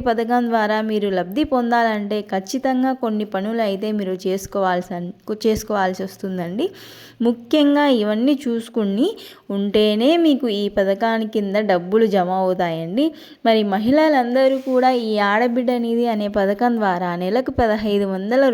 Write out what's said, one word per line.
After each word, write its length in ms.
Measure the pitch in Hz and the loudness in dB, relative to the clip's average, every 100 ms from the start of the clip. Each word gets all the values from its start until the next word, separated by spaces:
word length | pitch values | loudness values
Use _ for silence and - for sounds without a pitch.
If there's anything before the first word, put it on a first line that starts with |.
| 254 | 0
పథకం 360 | 220 226 247 240 | -2 0 0 2
ద్వారా 260 | 226 208 214 220 | 0 0 -2 -2
మీరు 200 | 214 202 185 | -2 0 -2
లబ్ధి 260 | 175 214 302 | -2 -2 0
పొందాలంటే 680 | 254 233 233 226 214 202 214 208 | 0 2 2 0 -2 -4 -4 -4
ఖచ్చితంగా 600 | 190 190 262 262 254 262 254 | -6 -4 -4 -2 0 0 -2
కొన్ని 240 | 233 214 208 | -4 -4 -4
పనులు 280 | 190 202 233 214 | -6 -4 -2 -2
అయితే 220 | 196 214 214 | -2 -4 -4
మీరు 160 | 190 185 | -4 -4
చేసుకోవాల్సి, 760 | 185 190 190 202 190 180 - 175 175 - - 214 | -4 -4 -4 -2 0 -2 -4 -8 -10 -12 -10 -2
చేసుకోవాల్సి 580 | 226 220 - 208 185 190 190 | 0 0 -2 -2 -2 -4 -8
వస్తుందండి. 600 | - 196 185 170 196 370 - - - - - 233 | -8 -8 -6 -6 -4 -6 -8 -20 -20 -16 -2 0
ముఖ్యంగా 580 | 233 - 302 285 285 294 247 | -2 0 2 4 4 4 2
ఇవన్నీ 340 | 208 214 254 269 | 2 0 2 0
చూసుకుని 640 | 240 233 226 233 202 196 339 440 - - - 202 | -2 -4 -4 -2 0 0 0 -2 -14 -16 -8 -4
ఉంటేనే 520 | 202 214 214 208 254 339 | 0 2 4 4 4 4
మీకు 240 | 320 262 240 202 | 4 2 0 -2
ఈ 20 | 202 202 | -2 0
పథకాని 500 | 196 196 226 226 220 220 | 0 0 0 -2 -2 -4
కింద 180 | 202 202 214 | -2 0 2
డబ్బులు 360 | 180 180 214 220 | 0 2 2 4
జమ 180 | 190 175 190 | 2 0 0
అవుతాయండి. 600 | 185 180 175 165 165 208 320 302 - - 233 | 0 0 -2 -4 -4 -2 -2 -2 -18 -4 2
మరి 140 | 220 208 | 2 2
మహిళలందరూ 840 | 196 220 294 311 285 240 254 262 269 262 | 0 2 4 4 2 2 2 2 2 0
కూడా 200 | 254 254 247 220 | 2 2 2 0
ఈ 40 | 208 202 | 0 2
ఆడబిడ్డ 400 | 214 247 240 240 247 233 | 2 2 0 0 0 0
నిధి 220 | 233 240 | 0 0
అనే 160 | 214 208 208 | 0 -2 0
పథకం 340 | 196 202 240 233 | 0 2 0 0
ద్వారా 320 | 202 180 180 175 | 0 0 -2 -4
నెలకు 300 | 185 233 262 262 | -2 -2 -2 0
పదహైదు 480 | 233 214 214 202 196 | 0 0 0 0 0
వందల 340 | 190 202 247 269 | -4 -2 2 4